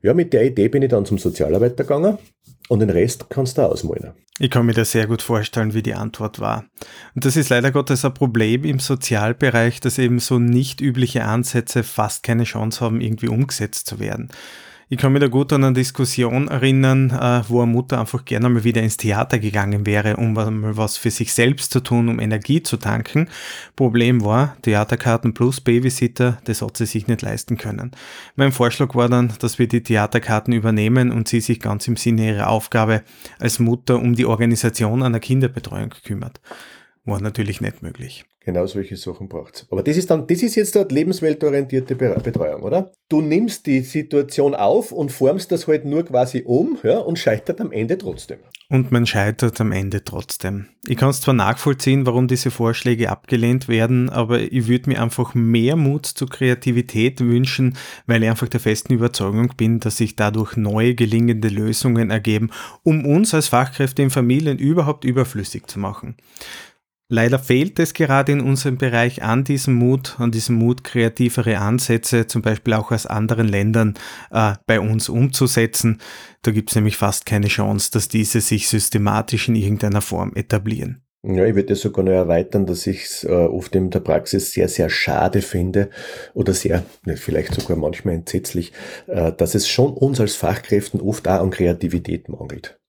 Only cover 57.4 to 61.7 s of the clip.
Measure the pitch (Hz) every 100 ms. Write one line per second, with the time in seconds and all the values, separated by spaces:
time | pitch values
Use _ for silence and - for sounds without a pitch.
57.4 | 131 - 131 127 - - - 117 113 113
58.4 | 123 123 110 107 - 123 120 - 98 107
59.4 | 123 - 113 113 110 - 110 - 104 110
60.4 | 104 - 104 107 120 120 113 113 120 110
61.4 | 110 101 107